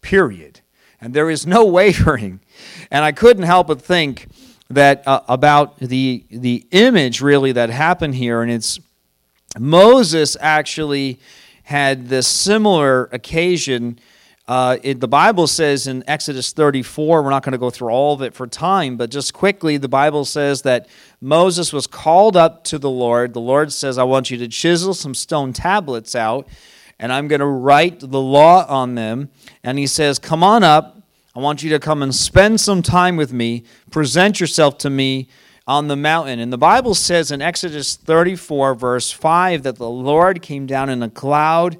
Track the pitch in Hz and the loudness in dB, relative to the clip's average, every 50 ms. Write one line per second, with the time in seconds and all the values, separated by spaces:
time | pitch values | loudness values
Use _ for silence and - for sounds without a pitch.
0 | - - 196 196 175 120 98 85 78 71 _ _ _ _ _ _ _ _ _ _ | -4 0 2 2 2 0 -2 -10 -18 -20 _ _ _ _ _ _ _ _ _ _
1 | 113 120 127 147 156 165 160 139 - 160 185 233 226 196 175 180 202 208 - - | -12 -6 -2 -2 -2 -2 -2 -4 -2 2 4 4 4 4 4 4 4 4 2 2
2 | - 160 143 110 110 95 90 98 _ _ _ - - - - 170 - - - 143 | 2 0 0 -2 -4 -10 -14 -16 _ _ _ -20 -20 -20 -20 -20 -10 -6 -2 0
3 | 151 151 143 - 214 240 240 190 180 170 180 180 170 156 151 127 - - 180 175 | 0 0 2 4 6 6 6 4 2 2 2 2 2 0 -4 -6 -4 -2 -2 0
4 | 156 139 123 - - - - _ - - _ _ _ - 127 143 143 139 139 139 | -2 -2 -6 -10 -16 -20 -20 _ -20 -20 _ _ _ -2 2 4 6 6 4 2
5 | - 139 135 123 - - 127 131 147 147 147 147 147 - - - 135 120 127 131 | 0 0 -2 0 0 -2 -2 2 2 4 4 4 2 0 -4 -12 -10 -6 -4 -2
6 | 131 131 123 110 - _ 110 120 123 123 120 - - _ - 190 233 262 240 180 | -2 -2 -4 -6 -10 _ -12 -6 -4 -2 -2 -4 -4 _ 2 4 4 4 4 2
7 | 135 123 117 - 135 143 143 139 135 131 123 120 120 113 113 135 156 170 180 175 | 2 0 -2 -2 0 2 2 2 2 0 0 0 -2 -2 -2 -2 0 0 0 -2
8 | 165 147 131 127 123 120 117 117 117 120 120 113 107 - - - _ _ _ _ | -4 -6 -4 -4 -4 -2 -2 -2 -2 -2 -4 -4 -6 -8 -10 -10 _ _ _ _
9 | _ _ _ _ _ _ _ _ _ - - 113 120 147 160 180 196 226 254 262 | _ _ _ _ _ _ _ _ _ -16 -10 -6 0 4 6 8 8 8 8 6
10 | 226 151 160 160 151 - - - 143 156 156 151 143 - - 160 156 147 143 139 | 4 2 0 0 0 -2 -2 -4 -2 0 0 0 -2 -4 -6 -8 -6 -4 -4 -4
11 | 139 135 123 - _ _ - - - _ _ _ _ - 147 143 139 135 135 131 | -4 -6 -8 -10 _ _ -20 -20 -20 _ _ _ _ -6 -2 -2 0 0 -2 -4
12 | 123 120 131 131 123 - - - - 190 208 220 214 208 185 156 143 135 131 127 | -4 -4 -2 -2 -2 -2 -2 -2 0 0 0 2 2 2 2 2 2 2 2 0
13 | 127 - 123 123 - - 160 165 170 185 180 151 - 139 127 120 120 120 117 117 | 0 -4 -8 -12 -10 -6 -4 -2 0 0 -2 -2 -2 -4 -4 -4 -4 -6 -10 -12
14 | _ _ _ _ _ _ _ _ _ - 127 127 127 127 127 - - 135 135 120 | _ _ _ _ _ _ _ _ _ -4 -2 0 0 0 -2 -2 -4 -6 -6 -6
15 | 131 113 135 147 170 220 220 175 165 147 - - 160 147 143 135 123 135 127 127 | -4 0 2 4 4 4 2 2 0 0 0 0 0 0 0 -2 -4 -8 -10 -8
16 | - - 151 147 - - 139 131 123 - - 156 151 143 139 131 120 - - 151 | -6 -6 -6 -6 -6 -8 -8 -8 -10 -6 -2 0 0 0 0 -2 -6 -8 -8 -4
17 | 151 156 170 160 143 139 139 135 - 139 131 120 127 123 - - 123 113 117 131 | 0 2 2 2 2 0 -2 -2 -2 -4 -4 -4 -4 -6 -6 -6 -4 -2 0 0
18 | 143 147 147 135 135 117 - - 127 113 - - 160 180 196 190 156 131 123 113 | 0 0 0 -2 -6 -10 -10 -12 -14 -12 -10 -6 -2 -2 0 0 -2 -4 -6 -6
19 | 120 117 127 143 131 - - - 185 202 196 196 165 156 147 143 139 127 135 135 | -8 -6 -8 -8 -8 -10 -6 -4 -2 -2 -2 -2 -2 -4 -2 -2 -4 -2 0 2
20 | 143 151 147 147 139 - - 151 143 143 143 131 - 135 123 120 - _ _ _ | 2 2 0 -2 -4 -4 -4 -4 -2 -2 -2 -2 -2 -2 -2 -2 -4 _ _ _
21 | _ _ _ _ 123 135 156 165 180 190 165 175 165 - - 139 - - - - | _ _ _ _ -4 0 2 4 4 2 0 -2 -4 -6 -6 -6 -8 -8 -10 -4
22 | - 156 165 185 208 220 185 175 165 165 165 - - - 156 147 135 139 131 123 | 0 2 4 4 4 6 6 4 4 4 2 -4 -12 -10 -8 -6 -4 -4 -4 -2
23 | 123 117 117 120 123 123 120 120 117 123 131 147 156 143 - - 143 135 123 127 | -2 0 0 0 -2 -2 -6 -6 -2 0 0 0 0 -2 -6 -8 -8 -4 -2 -2
24 | 127 127 131 135 127 - 127 120 123 117 - - - 165 175 170 180 190 180 - | 0 2 0 0 -2 -4 -6 -8 -8 -10 -6 -2 0 0 0 0 -2 -4 -6 -8
25 | - 143 127 - - - 165 147 139 131 127 - - 175 196 214 175 139 123 113 | -8 -10 -10 -10 -8 -6 -4 -4 -4 -6 -8 -6 -4 -2 -2 -2 -2 -6 -8 -8
26 | 110 - - 120 113 110 117 135 139 - - - _ _ _ _ _ _ _ - | -8 -8 -6 -4 -4 -4 -4 -6 -8 -12 -20 -20 _ _ _ _ _ _ _ -12
27 | 110 120 127 139 147 147 147 143 143 143 139 131 123 139 143 147 165 180 175 - | -8 -6 -6 -4 -2 -2 -2 0 0 -2 -2 0 4 4 6 6 4 2 -2 -8
28 | 135 131 135 135 135 131 139 143 151 165 175 185 160 - 139 135 127 123 123 120 | -10 -6 -4 -4 0 2 6 6 8 8 8 6 4 2 -2 -2 -2 -4 -4 -6
29 | 113 110 113 131 143 139 _ _ _ - - _ - 123 131 143 139 131 - - | -6 -6 -6 -6 -8 -12 _ _ _ -20 -20 _ -8 -6 -6 -4 -4 -4 -2 -2
30 | 151 143 135 - - - 160 160 175 196 220 233 190 160 151 156 156 - _ _ | 0 0 -2 -4 -6 -4 0 2 4 4 4 6 6 6 6 4 2 0 _ _
31 | _ _ _ _ _ _ - 123 135 147 151 135 147 156 151 143 - 156 156 143 | _ _ _ _ _ _ -10 -6 -4 -4 -4 -4 -4 -2 -2 -2 -2 -2 -2 -2
32 | 139 135 127 - - - - 185 196 214 226 208 - 208 196 180 165 - 175 180 | -2 -4 -4 -4 -4 0 4 4 4 4 2 0 0 0 0 -2 0 0 2 2
33 | 180 180 175 160 147 120 127 120 117 117 117 117 - _ _ _ _ _ - 156 | 2 2 0 -2 -4 -4 -4 -4 -4 -4 -4 -6 -10 _ _ _ _ _ -4 -4
34 | 151 123 120 175 185 208 196 - 180 147 - - 151 143 135 - - 143 139 135 | -2 0 2 2 2 2 2 -2 -4 -2 0 2 2 2 0 -2 -6 -4 -2 -2
35 | 135 135 131 131 131 - _ _ _ _ _ _ _ - 135 147 151 147 143 143 | -2 -2 -4 -6 -8 -12 _ _ _ _ _ _ _ -2 -2 -2 -2 -4 -4 -2
36 | 147 156 160 165 151 135 123 117 117 123 123 120 147 170 214 262 254 240 180 - | -2 0 0 0 -2 -4 -6 -8 -6 -6 -2 2 4 4 4 4 2 0 -2 -2
37 | - - 175 170 156 - 147 139 147 170 170 - - 170 151 147 135 - - - | -2 0 0 0 0 -2 -6 -6 -4 -6 -6 -6 -8 -8 -8 -8 -8 -8 -10 -6
38 | _ - 160 165 175 180 185 170 - - 151 139 135 135 131 117 127 123 123 123 | _ 0 2 2 2 0 -2 -8 -8 -6 -4 -2 0 0 -2 -2 -2 -4 -2 -4
39 | - - - - - 156 165 175 180 185 175 147 131 135 113 - 120 117 120 127 | -4 -8 -6 -4 -2 0 2 2 0 0 -2 -4 -4 -6 -8 -8 -10 -10 -10 -6
40 | 127 139 147 160 175 190 190 165 - - 147 139 139 131 135 135 139 139 127 123 | -2 0 2 2 2 2 0 -2 -8 -12 -12 -10 -8 -6 -6 -4 -4 -4 -4 -6
41 | 120 110 - - - 139 143 147 151 156 160 170 170 180 165 | -6 -8 -10 -8 -4 -2 -2 0 0 0 0 0 0 -2 -4